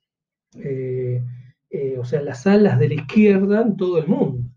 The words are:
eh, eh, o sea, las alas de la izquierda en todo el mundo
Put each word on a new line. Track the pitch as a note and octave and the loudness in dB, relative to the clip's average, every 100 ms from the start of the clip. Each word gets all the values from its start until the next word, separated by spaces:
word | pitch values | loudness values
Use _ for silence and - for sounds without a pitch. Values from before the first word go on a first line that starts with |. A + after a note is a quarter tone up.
| _ _ _ _ _ - | _ _ _ _ _ -14
eh, | C#3+ C3 C3 B2+ B2 B2 B2 - - _ _ | -10 -8 -6 -6 -4 -4 -6 -12 -20 _ _
eh, | - C3+ C3 | -8 -6 -6
o | |
sea, | A#2+ D3+ | -4 -4
las | C#3+ - G3 | -4 -4 2
alas | G#3 G#3 B2 | 4 4 4
de | D3+ | 2
la | |
izquierda | D3+ - G#3+ G#3+ F#3+ G3 G#3 | 0 -2 4 4 4 2 2
en | A#3 - | 0 0
todo | F#3 E3+ | -2 -2
el | D3 | 0
mundo | C4+ D#3 B2 B2 | 0 0 -4 -8